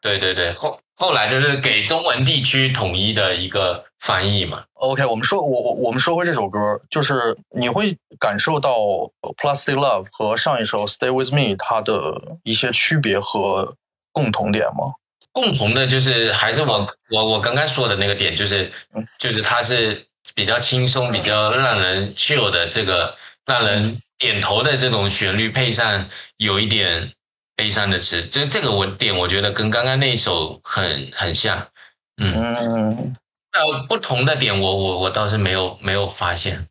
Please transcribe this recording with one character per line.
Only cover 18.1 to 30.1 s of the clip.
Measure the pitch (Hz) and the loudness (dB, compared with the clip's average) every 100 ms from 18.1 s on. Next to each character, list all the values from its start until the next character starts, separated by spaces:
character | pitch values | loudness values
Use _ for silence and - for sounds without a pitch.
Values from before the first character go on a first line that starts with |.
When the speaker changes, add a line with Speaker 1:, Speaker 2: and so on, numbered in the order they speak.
Speaker 1:
点， | 98 95 | 2 0
就 | 82 | 0
是， | 104 98 92 - - 110 | 0 0 -2 -8 -12 -10
Speaker 2:
嗯。 | 113 - | -10 -8
Speaker 1:
就 | 123 | -4
是 | 107 | -2
它 | 107 120 | 0 0
是 | 120 123 113 104 - _ - | 2 2 0 -2 -10 _ -12
比 | - | -4
较 | 101 117 | 0 2
轻 | - 127 | 2 2
松、 | 123 131 120 | 2 2 0
比 | 104 | 0
较 | 104 107 107 | 0 2 2
让 | 123 131 107 | 2 2 2
人 | 92 95 98 98 | 2 0 -2 -2
chill | - 147 104 | 0 2 2
的 | 87 85 | 0 0
这 | 117 | 0
个， | 98 90 80 - - - - | 0 0 0 -6 -20 -18 -2
让 | 127 | 0
人 | 110 104 107 107 - _ | 2 2 0 -4 -14 _
点 | 120 104 | -2 0
头 | 98 104 | 0 0
的 | 143 135 | 2 2
这 | 127 | 2
种 | 110 98 | 2 0
旋 | 95 98 101 | 0 0 0
律， | 113 | -2
配 | 127 127 | 0 0
上 | 110 113 101 95 - - _ | 2 2 0 -4 -10 -18 _
有 | 110 98 | 0 0
一 | 110 | 2
点 | 107 95 85 90 - _ _ _ | 2 2 0 -4 -12 _ _ _
悲 | - 107 | -4 -2
伤 | 104 101 | 0 0
的 | 90 | 0
词， | - 85 85 | -2 -2 -2
这， | 139 143 | -2 0
这 | 208 | 0
个 | 147 | 0
我， | 101 95 | 0 -2
点 | 95 113 92 | -2 -2 0
我 | 90 | 0
觉 | 95 | 0
得 | 101 | 0
跟 | 101 110 | -2 0
刚 | 113 | 0
刚 | 123 135 | 0 2
那 | 135 | 2